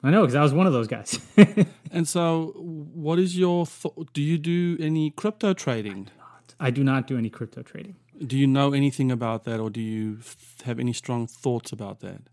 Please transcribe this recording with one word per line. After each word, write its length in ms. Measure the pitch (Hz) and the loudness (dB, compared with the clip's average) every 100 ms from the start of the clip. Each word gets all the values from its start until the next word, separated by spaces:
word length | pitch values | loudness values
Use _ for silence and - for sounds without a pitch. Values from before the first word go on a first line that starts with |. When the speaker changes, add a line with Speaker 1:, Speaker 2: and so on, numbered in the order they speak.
Speaker 1:
I 80 | 131 | 4
know, 140 | 190 | 4
'cause 100 | 165 | 4
I 80 | 131 | 4
was 100 | 147 | 4
one 140 | 143 185 | 4 2
of 60 | |
those 160 | 127 110 | 2 -2
guys. 300 | 117 104 123 - - | -6 -6 -8 2 8
<laughs> 300 | 202 - 196 - - | 8 8 0 0 -8
Speaker 2:
And 180 | 170 160 | -4 -2
so 440 | 180 170 165 160 - | 0 0 0 -4 -10
what 640 | 170 160 151 165 151 170 | -14 -12 -14 -8 0 2
is 180 | 185 180 | 2 2
your 280 | 180 175 165 | 2 2 -2
th-, 280 | - 165 - 165 | -6 -10 -10 -10
do 80 | - | -4
you 160 | 147 165 | 0 0
do 400 | 156 175 175 175 | 0 0 0 -2
any 320 | 156 160 156 | -2 0 -2
crypto 420 | - 208 214 208 | -2 -6 -2 -2
trading? 380 | 185 - 117 104 | 0 -2 -4 -4
Speaker 1:
I 80 | 98 | -10
do 180 | 95 - | -14 -18
not. 360 | - - _ _ | -20 -20 _ _
I 120 | 135 | -4
do 120 | 123 | 0
not 220 | 135 131 123 | 2 0 -2
do 100 | 131 | -4
any 140 | 113 | -4
crypto 320 | - 113 - | -6 -14 -14
trading. 320 | - - 196 185 _ - | -16 -16 -18 -20 _ -14
Speaker 2:
Do 180 | 143 135 | -6 2
you 120 | 139 | 2
know 240 | 135 139 | 4 2
anything 400 | 139 143 135 131 | 2 0 0 -2
about 320 | 123 117 113 | -2 -4 -6
that, 160 | 120 113 | -6 -6
or 100 | 110 | -6
do 100 | 110 | -6
you 360 | 110 110 110 107 | -6 -6 -6 -8
th-, 460 | 113 - - - | -16 -20 -20 -14
have 160 | 123 117 | -8 -4
any 120 | 120 | -4
strong 360 | 117 - 123 113 | -4 -4 -6 -6
thoughts 420 | - 139 120 - | -6 -4 -4 -6
about 300 | 107 101 95 | -12 -12 -12
that? 220 | 95 98 - | -16 -16 -20